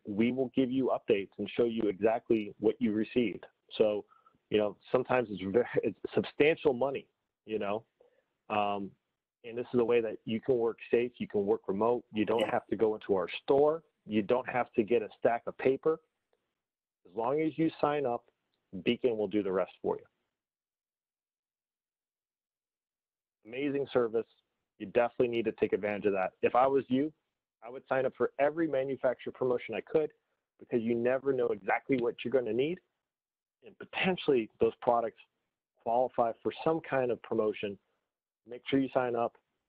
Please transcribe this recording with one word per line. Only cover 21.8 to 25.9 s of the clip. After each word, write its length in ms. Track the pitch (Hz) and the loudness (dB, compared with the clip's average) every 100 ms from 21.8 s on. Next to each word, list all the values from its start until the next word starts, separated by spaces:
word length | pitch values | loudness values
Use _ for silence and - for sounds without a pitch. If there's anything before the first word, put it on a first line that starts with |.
| _ _ _ _ _ _ _ _ _ _ _ _ _ _ _ _ 107 | _ _ _ _ _ _ _ _ _ _ _ _ _ _ _ _ -14
Amazing 400 | 123 143 139 131 | -6 -4 -4 -2
service. 340 | 127 117 113 - _ _ _ _ - | 0 0 0 -4 _ _ _ _ -14
You 80 | 101 | -2
definitely 420 | 120 117 - 123 | 0 2 2 0
need 180 | 117 110 | 2 -2
to 60 | |
take 200 | - 107 | 0 -2
advantage 320 | 98 104 | 0 -4